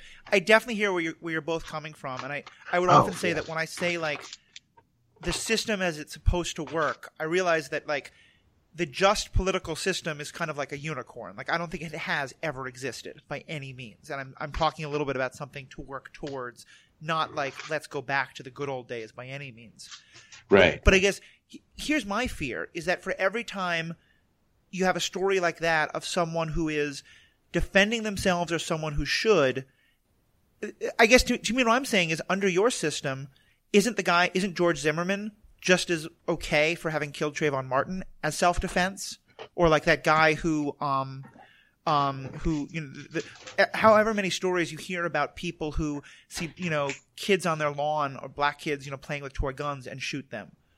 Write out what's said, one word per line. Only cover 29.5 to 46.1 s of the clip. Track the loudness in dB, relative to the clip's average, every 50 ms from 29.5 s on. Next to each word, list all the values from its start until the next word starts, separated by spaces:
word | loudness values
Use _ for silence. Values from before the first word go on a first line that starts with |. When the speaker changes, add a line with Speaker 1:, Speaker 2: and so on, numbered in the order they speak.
| 2 0 -6 _ _ _ _ _ _ _ _ _ _ _ _ _ _ _ _ _ _ -12 -10 -10 -8 -6 -8 -2 4 6
Speaker 1:
I | 8
guess | 8 8 8 6
to, | 6 0
to | -2 -2 -2
me | 0 2 4
what | 4
I'm | 4 2 2
saying | 2 2 2 2 2
is | 0 -2 -2 -2
under | -2 2 2 2
your | 4 4 4 4
system, | 2 0 -2 -2 -2 -2 -4 -6 -6 -6 -8 -14 _ _ _ _ _ _ _ _
isn't | 4 4 4 4 0
the | -2
guy, | 0 2 4 4 4 4
isn't | 2 0 -2 -2 0
George | 2 2 2 2 2
Zimmerman | 0 0 0 0 0 -2 -2 -4 -4 -10 -12 _ _ -20 _ -4
just | 4 4 4 4 4 0
as | -4 -4 -4 -8 _ _ -4 -4
okay | -4 -2 -2 0 2 4 4 4 2
for | -2 -4 -4
having | -2 -2 -4 -4
killed | -4 -4 -4 -4 -2
Trayvon | 0 0 0 0 0 -4
Martin | 0 0 0 0 0 -4 -8 -8 -10 -12 -6
as | -6 -4 0
self-defense? | 2 4 4 4 2 0 0 0 0 0 0 -2 -6 -12 -12 -12 -14 _ _ _ -20 -18 -8 0
Or | 4 6 6
like | 6 6 6
that | 4 2 4 4
guy | 4 6 6 6 6 4
who, | 4 0 0 0 0 0 -2 -4 -4
um, | -2 -2 -2 -2 -2 -4 -8 -14 -16 -16 -20 -20 -20 -20 _ _ _ _ _ _ -2
um, | 0 2 2 2 0 -2 -4 -8 -10 -8 -4
who, | -2 0 0 -2 -4 -6
you | -8 -10
know, | -10 -10 -12 -16 -12 -6
the, | -6 -6 -6 -6 -12 -20 -18 -6 2
the, | 2 2 2 4
however | 4 6 8 8 8 6 4 2
many | 0 0 -2
stories | -2 -2 0 0 2 0 0 -2
you | -4 -10
hear | -8 -8 -4 -4 -2
about | -2 0 0 -2 -2 -4
people | -6 -8 -8 -6 -4 -6 -4
who | -2 -2 -2 -2 -2 -6 -8 -12